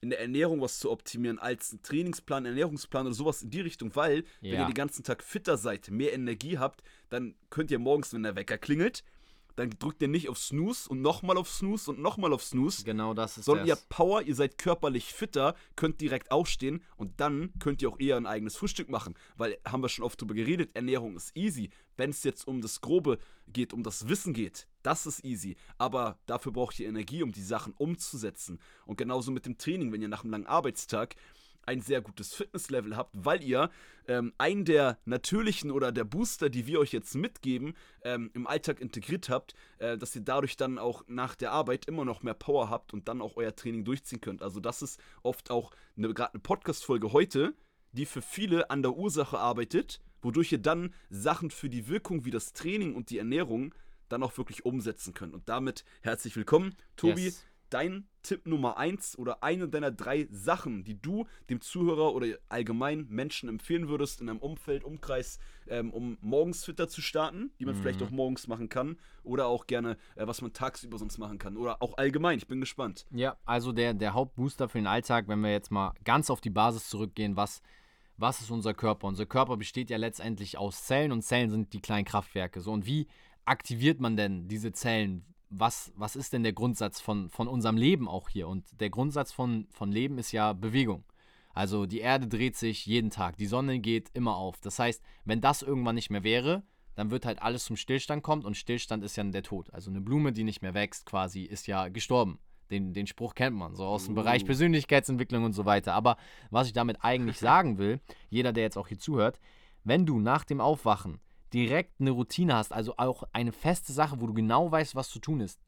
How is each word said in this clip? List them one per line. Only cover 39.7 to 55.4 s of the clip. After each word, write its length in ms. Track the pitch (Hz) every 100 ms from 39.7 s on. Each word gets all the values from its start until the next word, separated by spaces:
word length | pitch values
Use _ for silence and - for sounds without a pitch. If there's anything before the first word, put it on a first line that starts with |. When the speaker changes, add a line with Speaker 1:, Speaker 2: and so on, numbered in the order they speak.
| _
Speaker 1:
äh, 180 | 113 117
dass 200 | 120 127
ihr 80 |
dadurch 340 | 107 135 139 -
dann 220 | 131 127
auch 240 | 117 117 -
nach 280 | 120 127 -
der 160 | 120
Arbeit 340 | 139 131 131 -
immer 180 | 160
noch 200 | 135 113
mehr 100 | 120
Power 380 | 107 - 143 113
habt 220 | 117 -
und 140 | 104 92
dann 140 | 120
auch 160 | 104 -
euer 180 | 113 107
Training 300 | 123 113 107
durchziehen 360 | 139 - 120
könnt. 200 | - 92
Also 180 | 98 98
das 220 | 117 123
ist 180 | 143 - - -
oft 300 | 120 123 -
auch 200 | 120 117 - - -
eine, 160 | 110 110
grad 180 | 120
eine 80 | 107
Podcast-Folge 720 | - 196 - 147 - 123 107
heute, 400 | 131 - 135 156 302 _ _ _
die 160 | 120 143
für 160 | -
viele 480 | - - 202 170 165
an 100 | 139
der 120 | 135 127
Ursache 400 | 202 151 139 120
arbeitet, 640 | 113 117 117 170 - - - -
wodurch 280 | 120 120 165
ihr 60 | 143
dann 360 | 104 170 175 - -
Sachen 400 | 98 120 165 165
für 180 | - 143
die 180 | 123 107
Wirkung 380 | 196 - 170 123
wie 60 |
das 220 | 113 -
Training 420 | - 165 208 185 117
und 160 | 117
die 80 | 113
Ernährung 560 | 110 139 160 113 135 - - - -
dann 140 | 120
auch 120 | 127 -
wirklich 280 | 123 104 123
umsetzen 480 | 127 110 107 -
könnt. 220 | 90 90
Und 120 | 78